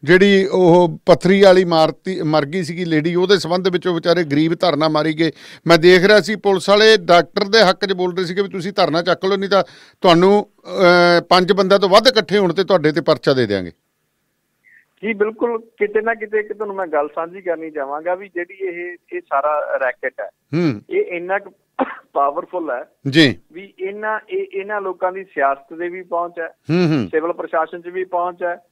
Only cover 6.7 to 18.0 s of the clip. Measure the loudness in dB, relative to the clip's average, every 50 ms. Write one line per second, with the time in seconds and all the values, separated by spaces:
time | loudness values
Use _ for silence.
6.7 | 2 4 6 4 4 4 4 4 4 4 4 2 -4 -6 -4 0 2 4 4 4
7.7 | 2 0 -2 -6 -4 -2 -2 -4 -2 -4 -6 -6 -4 -4 -6 -6 -6 -8 -8 -8
8.7 | -2 0 0 0 0 -2 -2 -2 -4 -2 -2 -4 -2 -2 -2 0 0 0 0 -2
9.7 | -8 -20 -20 _ _ _ 4 4 4 6 6 4 4 2 0 _ _ _ _ -12
10.7 | -4 2 4 4 6 6 4 4 4 2 2 _ 2 2 4 2 0 0 2 2
11.7 | 2 2 2 4 4 4 4 4 0 0 -2 0 0 0 0 0 0 -2 -2 0
12.7 | 0 2 2 2 0 0 0 0 -2 0 2 0 0 2 0 0 0 -4 -4 -6
13.7 | -12 _ _ _ _ _ _ _ _ _ _ _ _ _ _ _ _ _ _ _
14.7 | _ _ _ _ _ _ -6 -6 -2 -2 -2 -4 -2 -4 -4 -4 -4 -4 -8 _
15.7 | _ _ -4 -2 -2 -2 -2 -2 -4 -4 -8 -4 -4 -4 -4 -4 -8 -10 -8 -8
16.7 | -6 -8 -8 -2 -2 -2 -2 -2 -4 -8 -10 -8 -10 -12 -6 -6 -6 -6 -8 -12
17.7 | -10 -10 -8 -8 -8 -8